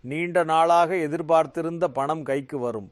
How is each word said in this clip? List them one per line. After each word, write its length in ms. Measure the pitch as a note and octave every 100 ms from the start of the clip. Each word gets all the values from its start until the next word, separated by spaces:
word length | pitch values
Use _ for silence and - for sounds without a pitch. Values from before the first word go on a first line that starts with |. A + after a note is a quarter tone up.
நீண்ட 340 | B2 D3+ F3 F3 D#3+
நாளாக 360 | D#3+ E3 E3+ E3+ F#3 D3+
எதிர்பார்த்திருந்த 760 | D#3+ D#3 E3 D#3 - E3 E3+ E3+ C3+
பணம் 260 | C#3 D#3+ C#3+
கைக்கு 260 | C#3 C3 C#3+ B2
வரும். 240 | A2 G2